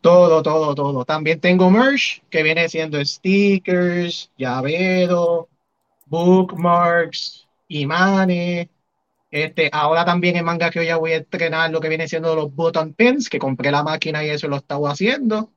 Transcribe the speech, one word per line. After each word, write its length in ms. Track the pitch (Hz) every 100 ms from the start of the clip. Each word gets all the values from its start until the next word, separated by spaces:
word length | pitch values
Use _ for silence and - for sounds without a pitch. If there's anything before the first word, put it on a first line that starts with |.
Todo, 420 | 170 180 175 160
todo, 320 | 151 156 156
todo. 300 | 139 143 139
También 360 | 123 156 156 160
tengo 300 | 180 185 185
merch, 520 | 202 262 277 - - _
que 140 | 165
viene 260 | 156 160 165
siendo 340 | 165 160 147
stickers, 1300 | 143 - 185 196 202 196 185 180 175 175 175 180 - _
llaveros, 1080 | 127 127 135 165 185 185 180 175 170 170 170 _ _ _ _ _ _
bookmarks, 1400 | 156 175 185 185 180 175 175 175 170 165 - - - _ _ _
imanes. 1000 | 151 139 165 190 196 185 175 175 175 170 _ _ _ _ _ _
Este, 400 | 147 156 - 151
ahora 320 | 151 151 165
también 320 | 170 175 175 175
en 80 |
Manga 260 | 170 170 170
Criolla 260 | 170 165 165
voy 160 | 160
a 60 | 160
estrenar 520 | 151 - 165 160 165
lo 100 | 156
que 80 | 156
viene 200 | 160 160
siendo 260 | 165 165
los 200 | 160 151
button 380 | 139 165 165 160
pins, 380 | - 233 277 240
que 80 | 139
compré 320 | 135 131 135
la 140 | 143
máquina 400 | 151 156 156 151
y 40 | 151
eso 200 | 151 151
lo 80 | 139
estaba 340 | _ 143 147
haciendo. 600 | 143 202 285 247 214 226